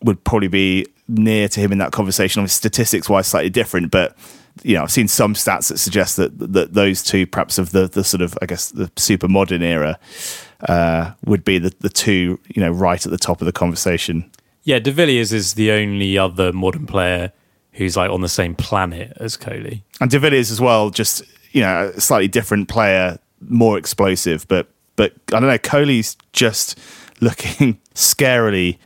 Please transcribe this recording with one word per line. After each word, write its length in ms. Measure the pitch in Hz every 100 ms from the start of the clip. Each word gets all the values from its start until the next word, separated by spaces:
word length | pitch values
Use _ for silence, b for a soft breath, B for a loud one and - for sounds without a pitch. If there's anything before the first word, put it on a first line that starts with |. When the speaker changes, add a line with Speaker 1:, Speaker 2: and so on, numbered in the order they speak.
Speaker 1:
would 200 | 117 95
probably 240 | - 110 95
be 400 | 95 95 92 - _ -
near 420 | 113 110 107 101
to 100 | 107
him 120 | 101
in 40 | 98
that 140 | 92
conversation. 480 | - 95 95 95 107
Obviously, 180 | 98 - 110
statistics-wise, 580 | - 113 95 - 98 92
slightly 220 | 85 87
different, 420 | 110 104 92 85
but, 240 | 92 85 _ B B B B
you 120 | - 90
know, 80 |
I've 80 | 69
seen 160 | 131 107
some 240 | - 107
stats 340 | 101 - 95 -
that 100 | -
suggest 380 | - 101 87 -
that, 220 | 82 - -
that 200 | 95 78
those 300 | 98 98 95
two, 240 | - 98 90
perhaps 300 | - - -
of 140 | 87
the, 140 | 95 92
the 160 | 98
sort 180 | 92 92
of, 160 | 87 -
I 40 | 85
guess, 260 | 87 -
the 180 | - 92 -
super 320 | - 98 95
modern 340 | 98 95 87
era, 380 | 85 82 76 80 B B B B B B -
uh, 420 | 87 85 82 82 - -
would 180 | 101
be 160 | 101 92
the, 140 | 90 -
the 80 | -
two, 500 | - - 95 90 92 -
you 140 | -
know, 100 | 85
right 340 | 87 92 87 87
at 60 |
the 60 | 87
top 240 | - 85
of 40 | 82
the 60 |
conversation. 800 | - 87 82 95 85 - 85 - _ _ _
Speaker 2:
Yeah, 160 | 151 127
de 120 | 127
Villiers 420 | 143 160 120 107
is 200 | 110 92 113
the 160 | 107
only 460 | 107 104 101 98 95
other 360 | 95 90 90
modern 340 | 92 92 151 -
player 460 | 98 90 87 90 _ _ _ _
who's, 220 | - 92 92
like, 120 | 92
on 120 | 92
the 80 | 90
same 260 | - 87 85
planet 580 | - 101 90 85 - -
as 200 | 113 -
Kohli. 440 | 107 107 107 107 _ -
Speaker 1:
And 100 | 127
de 80 | 139
Villiers 320 | 147 135 113
as 120 | 113
well, 280 | 123 113 107
just, 340 | 92 104 - - _ _
you 100 | 143
know, 300 | 98 87 98 90
a 60 |
slightly 260 | - 120 95
different 400 | 117 104 104 92
player, 500 | 113 104 95 90 85 _ _
more 360 | - 117 113 101
explosive, 720 | - - 98 92 87 80 -
but, 200 | 92 - _ _ -
but 180 | 101 _ -
I 60 | 113
don't 100 | 135
know, 80 | -
Kohli's 580 | - 143 147 120 107 - _
just 480 | - 117 104 - - B B B B
looking 580 | 117 - 95 - 135 107 _
<laughs> 80 |
scarily, 840 | - - - 135 123 110 98 90 87